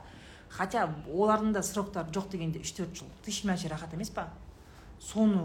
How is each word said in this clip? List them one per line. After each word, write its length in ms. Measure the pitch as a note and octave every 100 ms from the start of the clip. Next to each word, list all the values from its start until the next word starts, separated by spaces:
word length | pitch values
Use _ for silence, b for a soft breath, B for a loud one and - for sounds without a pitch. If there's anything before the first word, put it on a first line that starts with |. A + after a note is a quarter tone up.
| - B B B B
хотя 400 | - F#3+ A#3 E3+ D3+ C#3+
олардың 460 | E3 G#3+ G#3+ G#3+
да 100 | G3+
сроктары 480 | - G#3 G3 F#3 D#3+
жоқ 180 | F#3+ F#3+
дегенде 300 | F3+ E3 -
үш-төрт 340 | - - E3+
жыл. 140 | - C#3 -
Тысячи 240 | - G3 G3+
мелочей 220 | F3+ D#3+
рахат 220 | D#3 E3
емес 160 | E3 A3
па? 180 | - E3 - - B B B B B
Соны 420 | - G#3 G#3+ F#3+